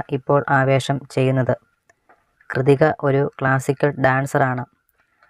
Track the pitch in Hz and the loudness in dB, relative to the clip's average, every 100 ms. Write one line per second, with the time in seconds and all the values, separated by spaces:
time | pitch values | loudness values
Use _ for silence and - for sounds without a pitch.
0 | - 139 - 143 - 139 135 135 - 139 | 0 -6 0 0 2 0 2 0 0 -6
1 | - - 131 131 123 - _ _ _ _ | -6 -2 0 0 0 -2 _ _ _ _
2 | _ _ _ _ - - 131 139 156 - | _ _ _ _ -8 -2 2 4 2 0
3 | 143 139 143 - 135 135 - 135 147 139 | 0 0 0 -2 -2 0 -2 0 -2 0
4 | 131 131 139 139 135 127 120 _ _ _ | 0 0 0 0 0 -2 -8 _ _ _
5 | _ _ _ | _ _ _